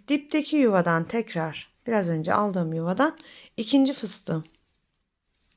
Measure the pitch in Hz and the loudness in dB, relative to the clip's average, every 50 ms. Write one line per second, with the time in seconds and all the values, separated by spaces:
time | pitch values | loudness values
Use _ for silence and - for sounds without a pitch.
0 | _ - 285 294 294 - - 311 - - 311 302 269 226 196 185 170 175 165 165 | _ -2 -2 -2 0 -2 -2 -2 -2 0 2 4 4 4 4 4 4 2 2 0
1 | 165 - - 233 220 - - 175 160 160 151 - - - _ _ _ - 226 214 | 0 -2 -4 -4 -4 -4 -4 -6 -4 -6 -6 -10 -16 -20 _ _ _ -2 0 0
2 | 190 170 165 156 156 170 196 202 208 208 185 185 170 160 160 165 165 170 185 226 | 0 0 -2 -2 0 0 2 2 2 0 0 -2 -2 -2 -4 -4 -4 -2 0 2
3 | 269 320 311 - - - - - - - _ - 226 - - 277 269 269 269 - | 0 0 0 -4 -14 -20 -20 -20 -20 -14 _ -10 -4 0 2 4 4 2 0 -4
4 | - 190 - - - - 165 160 160 - _ _ _ _ _ _ _ _ _ _ | -8 -10 -10 -10 -8 -6 -6 -6 -6 -8 _ _ _ _ _ _ _ _ _ _
5 | _ _ _ _ _ _ _ _ _ _ _ | _ _ _ _ _ _ _ _ _ _ _